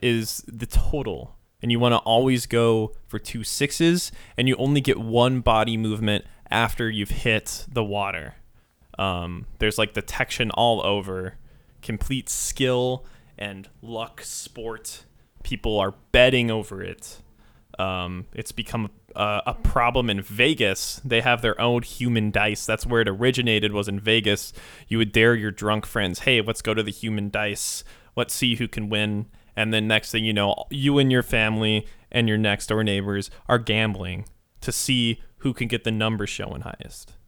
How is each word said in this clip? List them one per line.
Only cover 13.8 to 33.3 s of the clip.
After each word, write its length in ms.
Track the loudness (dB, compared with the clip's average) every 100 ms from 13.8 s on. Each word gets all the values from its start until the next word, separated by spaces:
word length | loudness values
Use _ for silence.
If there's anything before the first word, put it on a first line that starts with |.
luck 380 | -12 -10 -10 -12
sport. 800 | -12 -12 -12 -12 -12 -10 -14 -16 -20 _ _ _
People 360 | -6 -4 0 2
are 160 | 0 -2 _
betting 380 | 6 8 6 2
over 320 | -2 -4 -10
it. 360 | -12 -14 -18 -20 -20 _ -20 -20 _ -6
Um, 480 | -4 -4 -6 -8 -10
it's 200 | -12 -10
become 380 | -10 -6 -6 -6 -10 _
a, 280 | -2 0 0 -2
a 80 |
problem 540 | 0 2 4 4 2 0
in 120 | -2
Vegas. 800 | -2 2 4 4 2 0 -4 -8
They 160 | 0 2
have 220 | 4 2
their 180 | 2 2
own 220 | 2 2
human 480 | -2 -4 0 2 2
dice. 340 | 2 0 0 -2
That's 200 | -4 0
where 160 | 2
it 60 | 2
originated, 640 | 2 2 4 2 2 2
was 140 | 0 -2
in 120 | -2
Vegas. 520 | 2 4 4 0 -2 -14 -18 -20 -4
You 100 | 0
would 140 | 2
dare 220 | 6 6
your 160 | 4 0
drunk 340 | -2 0 0 -2
friends, 340 | -2 -2 0
"Hey, 200 | 2 2
let's 220 | 2 -2
go 100 | -2
to 80 | -2
the 80 | -2
human 400 | -6 -4 -4 -4
dice. 540 | -4 -4 -4 -6 -8 -12 -20 -10 -6
Let's 180 | -4
see 200 | 0 0 0
who 100 | -4
can 220 | -6 -4
win." 380 | -2 0 -2 -6 -14 _
And 180 | -4 0
then 120 | 0 2
next 240 | 0 0
thing 140 | -2
you 80 | 0
know, 320 | 2 2 0 -4
you 280 | 0 4 4
and 140 | 6
your 100 | 4
family 640 | 2 0 2 2 0 0 -2 -14 _
and 180 | 0 2
your 100 | 2
next 300 | 2 0 0
door 140 | 0
neighbors 480 | 0 0 -2 -4 -6